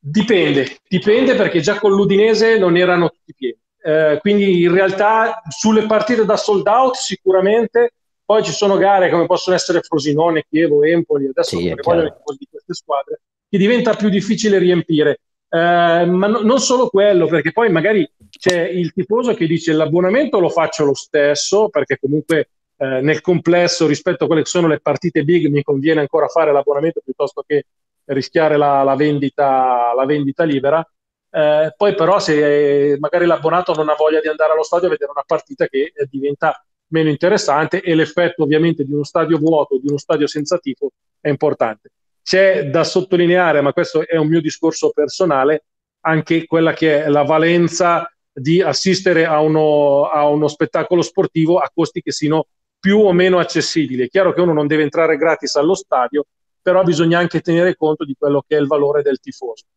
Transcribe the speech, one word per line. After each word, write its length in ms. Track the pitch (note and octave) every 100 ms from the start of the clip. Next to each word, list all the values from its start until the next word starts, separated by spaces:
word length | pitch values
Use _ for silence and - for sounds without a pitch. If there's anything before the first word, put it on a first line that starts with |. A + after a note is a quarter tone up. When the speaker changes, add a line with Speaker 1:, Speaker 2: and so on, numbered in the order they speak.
Speaker 1:
Dipende, 760 | C#3+ E3+ G#3+ G3 D3 C#3 B2+ - _
dipende 460 | F#3 G#3 A#3 C4
perché 260 | G#3 F#3 E3+
già 180 | D#3 G3+
con 140 | G#3
l'Udinese 680 | G3 F#3+ G3 A3 A3 A3+ A3
non 200 | F#3 E3+
erano 320 | F3+ F3 E3+
tutti 240 | _ - -
pieni. 220 | B2 - _ _
Eh, 360 | D#3+ D#3 D#3 D3
quindi 420 | G3+ G#3 G3 F3
in 100 | F3
realtà 720 | F#3 F#3+ F#3 G#3 A3 A3+ - D#3+
sulle 340 | - A3 G#3+
partite 400 | G#3+ G#3+ G#3 A3+
da 140 | G#3+ G#3
sold 280 | - G3+ F#3
out 280 | A3+ C4
sicuramente, 960 | B3 - F#3+ F#3 F#3+ F#3+ A3+ A3 A#3 A#3+ _ _ _
poi 180 | - G#3+
ci 100 | F3
sono 260 | D3 G3+ G3
gare 320 | F#3+ G3 F3
come 160 | E3+ E3+
possono 300 | F3 F#3 F3
essere 240 | - E3+
Frosinone, 680 | - D#3 C#3+ D3 E3+ D#3+ -
Chievo, 360 | D#3 E3 D3
Empoli, 420 | D3+ E3+ E3+ D3 C3+
adesso 300 | C3 B2+ E2+
Speaker 2:
Sì, 80 |
Speaker 1:
non 80 | F3
Speaker 2:
è 20 |
Speaker 1:
ne 80 | -
voglio 180 | E3 E3+
Speaker 2:
chiaro. 360 | D#3+ - - C#3
Speaker 1:
di 80 | C#4
queste 240 | D3 -
squadre, 460 | E3+ - C#3 - - _ _ _
che 100 | G3
diventa 360 | G3+ A#3+ A#3+
più 140 | G#3 G#3
difficile 500 | F#3+ G#3 G#3 G#3+ G3
riempire. 600 | F3+ F3 D#3+ D3+ D3 - _ _ _
Eh, 80 | E3
ma 680 | E3+ F3 E3+ E3+ F3 F3+ G3+
no, 120 | A3+
non 200 | G#3+ C4
solo 280 | - B3+ B3
quello, 380 | F#3+ G#3 F#3 D#3+
perché 260 | E3 D3+
poi 180 | A3 A#3
magari 380 | E3 F3+ G#3+ D#3+ _ _
c'è 380 | - F#3 F3 F3
il 240 | F3+ E3
tifoso 420 | - F3+ A3+ A#3+
che 120 | - E3
dice: 260 | D#3+ E3
"L'abbonamento 680 | D#3 D3+ E3+ F#3 A#3+ C#4+ G#3+
lo 100 | E3
faccio 360 | E3 D#3 -
lo 100 | C#3+
stesso, 720 | C3+ - D3+ C#3+ C#3+ - G3 G#3+
perché 300 | D3 - C3+
comunque, 520 | C3+ D3+ - D#3+ - _ _ _
eh, 240 | C3+ C3
nel 180 | C#3+ D3+
complesso 680 | - E3+ - F3 F3 - D#3
rispetto 380 | D3 F#3 E3+
a 20 | D3
quelle 140 | D#3+
che 60 | -
sono 200 | F3+ E3
le 120 | D3
partite 440 | - C#3 E3+ D#3+
big 240 | D3 F3 D3+
mi 140 | C#3+
conviene 380 | C#3+ C#3 D3+ D#3
ancora 280 | C#3+ D#3+ C#3+
fare 240 | E3 D3+
l'abbonamento 480 | C#3+ C#3 C#3+ D#3+ D#3
piuttosto 380 | - - C#3 -
che 220 | - D3 - _ _ _
rischiare 520 | - C#3 B2+ E3 D#3 D3
la, 280 | C#3+ C#3
la 100 | C#3
vendita, 1000 | C3+ D3+ D3 C#3 - C#3 C3 C3 B2 A#2+ A#2+
la 80 |
vendita 400 | C3+ D3 C#3 C3+
libera". 440 | E3 C#3 C#3 D#3 D#3+ _ _ _ _
Eh, 420 | D#3+ D3+ D3+ D#3 -
poi 180 | G3+ G3
però 240 | D#3+ G3
se 760 | - D3+ D3 D3 C#3+ C#3+ C#3+ C#3+
magari 260 | D3+ F3 F3
l'abbonato 480 | D#3 D#3 E3+ F3+
non 140 | D#3 D#3
ha 60 | D3+
voglia 220 | D#3 D#3
di 80 | D#3
andare 240 | D#3 D#3
allo 100 | D#3
stadio 240 | D#3 F3 F3
a 40 |
vedere 200 | D#3 C#3+
una 120 | C#3+ -
partita 400 | D#3 _ C#3 E3
che, 260 | C3+ D#3
eh, 140 | - C#3
diventa 560 | C3+ C#3 C#3+ D#3+ - _ _ _
meno 160 | D#3+ D#3
interessante, 720 | C#3+ F3 G#3 - D#3 D#3 F3+
e 140 | F3
l'effetto 500 | D#3+ D3+ - E3+ -
ovviamente 400 | C#3+ D#3 E3+ D#3+
di 80 | C3+
uno 120 | D3
stadio 340 | C#3+ E3+ D#3 E3
vuoto, 400 | D#3 D#3+ C#3 C3
di 100 | C#3+
uno 100 | C#3+
stadio 280 | - D#3 C#3+
senza 320 | D3+ D3 F3
tifo 320 | C#3 B2+ C3+ _ _ _
è 80 | D3
importante. 600 | C#3 D3+ - A#2 G#2+ _ _ _ _
C'è 460 | - F#3 F#3+ F#3 C#3+
da 160 | E3
sottolineare, 800 | D3+ F#3 F#3 F3 F3 F3+ F3 D3
ma 120 | C#3
questo 340 | F3 E3+ D#3 E3
è 100 | E3
un 100 | D3+
mio 140 | E3
discorso 500 | D3+ - D#3+ - D3+
personale, 760 | - D3 - F#3 C#3 C3+ D3+ _ _ _ _
anche 460 | D#3+ D#3 D#3 E3 E3
quella 260 | E3 E3
che 320 | D3+ D#3+ D3
è 40 | D3+
la 140 | D3
valenza 880 | D3 D#3+ E3 F3 E3+ E3 F3 E3+ - _ _
di 280 | - C3+ E3+
assistere 640 | E3 C#3 F#3+ F3+ F#3 D#3+
a 140 | E3 D3+
uno, 640 | D#3 D#3 D#3 D3 C#3+ C#3
a 220 | D3+ D3+ D3
uno 220 | D3 D3
spettacolo 540 | - D#3 E3+ D3+ F3
sportivo 560 | D#3 - F#3 E3 D#3+ E3+
a 120 | C#3
costi 300 | - D#3+ F3
che 80 | D#3
siano 360 | - D3 D#3 - _ _ _
più 200 | G3 G#3
o 140 | G#3
meno 260 | F3 F#3 F3+
accessibili. 640 | D#3+ E3 - E3 C3+ B2+
È 40 | B2
chiaro 240 | F#3+ F#3
che 80 | D#3+
uno 120 | F3
non 140 | D3+ D3
deve 160 | D#3
entrare 340 | D3 E3 D#3+ D3+
gratis 380 | D#3+ D3+ -
allo 200 | D3 D3+
stadio, 520 | F#3+ - C3+ A#2+ D3 - _ _ _
però 220 | F#3 F#3
bisogna 380 | F3+ D#3 E3 E3+
anche 200 | F3 D#3+
tenere 360 | - E3+ F3+ -
conto 280 | D#3 D#3
di 120 | D3 C3+
quello 260 | D3 C#3+ -
che 100 | D3+
è 40 |
il 60 | C#3+
valore 360 | D3 C#3+ D3
del 180 | C#3+ C3
tifoso. 440 | C#3 - B2 A2+ _